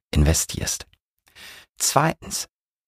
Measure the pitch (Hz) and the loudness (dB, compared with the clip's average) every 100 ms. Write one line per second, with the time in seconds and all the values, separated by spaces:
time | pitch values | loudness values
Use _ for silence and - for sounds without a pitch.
0 | _ - 73 80 - - - - - _ | _ 2 4 4 0 -6 -6 -6 -10 _
1 | _ _ _ - - - - _ - 139 | _ _ _ -20 -20 -20 -20 _ 0 2
2 | 160 - - - - _ _ _ | 0 -2 -8 -10 -10 _ _ _